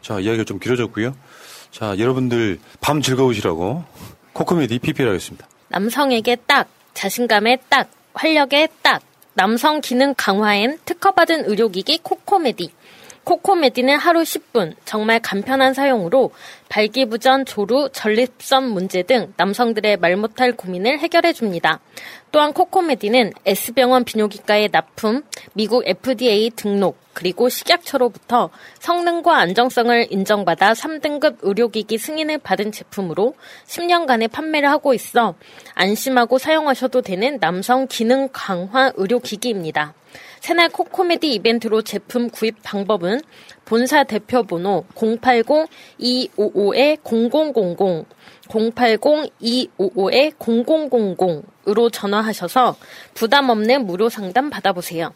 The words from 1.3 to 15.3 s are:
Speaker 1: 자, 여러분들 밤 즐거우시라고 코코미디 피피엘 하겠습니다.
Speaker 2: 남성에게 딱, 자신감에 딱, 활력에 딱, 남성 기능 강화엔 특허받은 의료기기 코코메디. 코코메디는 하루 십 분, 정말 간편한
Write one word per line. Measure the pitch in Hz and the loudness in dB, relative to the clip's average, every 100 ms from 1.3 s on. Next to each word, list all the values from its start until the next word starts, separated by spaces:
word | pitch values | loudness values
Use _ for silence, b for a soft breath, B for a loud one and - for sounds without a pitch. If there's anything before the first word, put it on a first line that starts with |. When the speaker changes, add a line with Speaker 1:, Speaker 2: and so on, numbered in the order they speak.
| B B B B | B B B B
Speaker 1:
자, | - 110 98 | -10 -6 0
여러분들 | 117 131 127 117 110 85 B B | 0 0 0 0 0 -4 B B
밤 | - 147 | -2 -2
즐거우시라고 | 135 127 131 107 104 82 90 151 165 B B B _ | 0 2 2 2 -2 -2 -4 -6 -10 B B B _
코코미디 | - 165 180 127 120 | -8 -2 0 0 -2
피피엘 | - 151 131 | -4 -2 0
하겠습니다. | 92 - - - _ _ | -2 -6 -16 -20 _ _
Speaker 2:
남성에게 | - 202 233 285 240 220 240 _ | -4 -2 0 0 0 0 -2 _
딱, | 277 - _ _ | 2 2 _ _
자신감에 | - 196 208 240 214 214 254 _ | -8 -8 -4 0 2 2 0 _
딱, | 269 240 _ _ | 0 0 _ _
활력에 | - 311 302 269 285 311 _ | -4 0 2 2 2 0 _
딱, | - 175 _ _ _ | 0 0 _ _ _
남성 | - 190 233 311 - | 0 0 2 0 0
기능 | - 247 277 269 | -2 0 0 0
강화엔 | - 196 214 202 226 311 - | 0 0 2 2 0 -4 -8
특허받은 | 349 392 381 330 320 202 | -2 0 2 2 2 0
의료기기 | 208 226 185 190 311 | 0 0 -2 -4 -4
코코메디. | - 370 - 392 302 190 175 _ B B B B | -2 -8 0 0 0 -4 -10 _ B B B B
코코메디는 | - 339 370 370 285 - 254 285 | -2 -2 2 2 2 2 0 2
하루 | 320 339 320 | 2 2 0
십 | 330 _ | -4 _
분, | 233 170 - | -4 -4 -6
정말 | - 220 214 226 | -8 -4 0 0
간편한 | 226 | 0